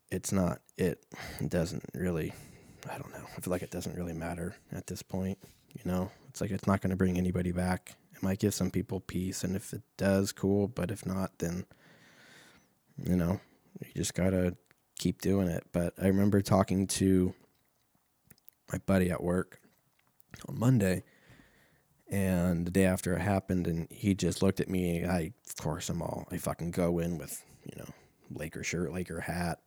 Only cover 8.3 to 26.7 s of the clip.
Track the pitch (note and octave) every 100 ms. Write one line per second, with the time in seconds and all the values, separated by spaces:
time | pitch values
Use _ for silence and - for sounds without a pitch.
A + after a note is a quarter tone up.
8.3 | G2 G#2 - F#2 F2+ F#2 F#2+ - F2+ F#2
9.3 | F#2+ F#2 F#2+ - - - - G2 G2 G2
10.3 | - G2 G2+ G2+ - F2 G2 F#2 F#2+ F#2
11.3 | - F2 F2 - - - - - - -
12.3 | - - - _ _ _ - F2 F2+ E2+
13.3 | G2+ - _ _ - - - E2+ - F#2
14.3 | F#2+ F2+ F2 _ _ _ - F2+ - F2+
15.3 | G2 F2+ E2 - F2 E2+ - F#2+ G2 G2+
16.3 | G2+ F#2+ G2 G2 F#2 G2 - F#2+ F#2+ F#2
17.3 | - _ _ _ _ _ _ _ _ _
18.3 | - _ _ - G2 - G2 F2+ C#2+ E2+
19.3 | F2+ - - _ _ _ _ _ _ _
20.3 | - - G2 A#2 C3 F#2+ F2+ - _ -
21.3 | - - _ _ _ _ _ - G2+ F#2+
22.3 | F2+ F2+ E2+ F2 F#2+ F#2+ F#2 F2+ F2+ F#2
23.3 | F#2+ - F#2 F2 E2 E2 - G2+ F#2+ F2
24.3 | - G2 - - F#2 F2+ E2+ F2 F2+ D#2+
25.3 | - - - D#2 D#2+ - E2+ - - -
26.3 | E2 - - E2